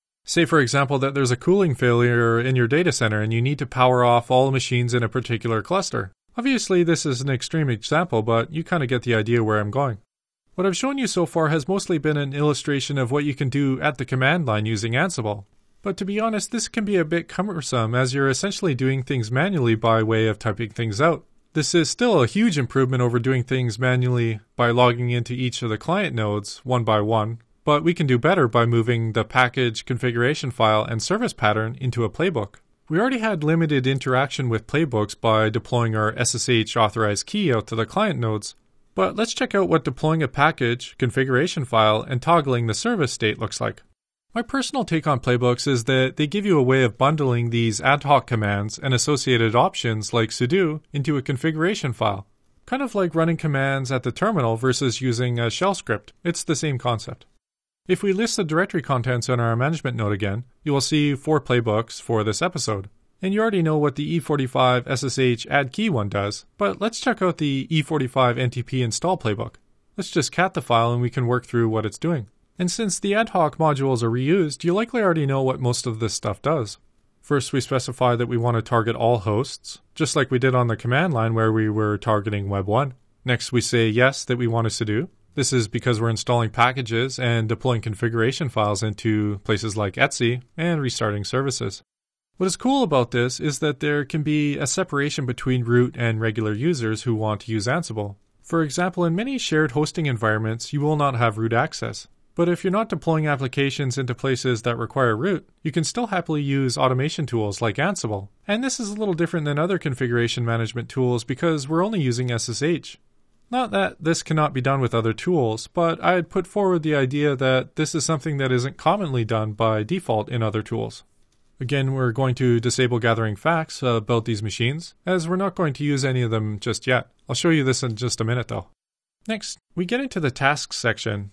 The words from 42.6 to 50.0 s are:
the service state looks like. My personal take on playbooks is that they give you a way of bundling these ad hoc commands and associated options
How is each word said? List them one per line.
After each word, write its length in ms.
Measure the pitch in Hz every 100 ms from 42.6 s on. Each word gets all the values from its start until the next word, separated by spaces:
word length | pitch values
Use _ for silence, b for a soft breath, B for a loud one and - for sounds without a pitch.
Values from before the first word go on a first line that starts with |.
| 117
the 80 | 104
service 360 | 233 226 135
state 280 | - 110 107
looks 200 | 110 -
like. 220 | 113 - _ _ _ _ _
My 80 | 233
personal 440 | 233 269 254 269 196
take 220 | 160 151
on 120 | 127
playbooks 480 | 127 123 123 120 -
is 160 | 127 113
that 300 | 131 131 -
they 100 | 151
give 200 | 202 202
you 120 | 160
a 60 |
way 220 | 127 131 123
of 120 | -
bundling 520 | 135 156 135 120 117
these 320 | 117 117 104
ad 220 | 131 143
hoc 240 | 139 139 -
commands 520 | 113 104 101 104 -
and 140 | 139
associated 640 | 123 - 147 - 120 113 117
options 560 | 180 - 120 110